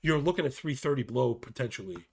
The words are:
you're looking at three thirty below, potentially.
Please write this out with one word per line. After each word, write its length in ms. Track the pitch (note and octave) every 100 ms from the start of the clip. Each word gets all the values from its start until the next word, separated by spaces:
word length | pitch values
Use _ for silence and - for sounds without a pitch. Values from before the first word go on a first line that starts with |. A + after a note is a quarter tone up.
you're 160 | D#3 D#3
looking 300 | D#3 F3+ D3
at 80 |
three 220 | - D#3 C3
thirty 260 | D3 C#3
below, 320 | A2 B2 B2
potentially. 720 | A#2 - A#2 B2 - F#2+ F2 -